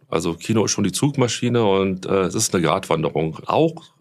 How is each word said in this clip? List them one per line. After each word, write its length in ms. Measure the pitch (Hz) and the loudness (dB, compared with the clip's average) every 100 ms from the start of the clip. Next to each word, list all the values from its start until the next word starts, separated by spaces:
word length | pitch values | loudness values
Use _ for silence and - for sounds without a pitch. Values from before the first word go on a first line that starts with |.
| _ | _
Also 260 | 80 85 | -2 -2
Kino 300 | 82 - 110 | -4 0 0
ist 80 | - | 0
schon 120 | - | 0
die 80 | 101 | -2
Zugmaschine 720 | - 147 143 120 - 123 117 | 0 0 0 -2 0 0 2
und, 420 | 107 98 95 92 - | 2 2 2 -2 0
äh, 160 | 98 | 0
es 120 | 90 | 0
ist 180 | 110 104 | 0 0
eine 100 | 95 | 0
Gratwanderung. 760 | 80 92 - 82 80 76 80 78 - | 2 0 0 0 0 -2 -4 -4 -2
Auch 380 | 120 165 165 - _ | 2 0 -2 -18 _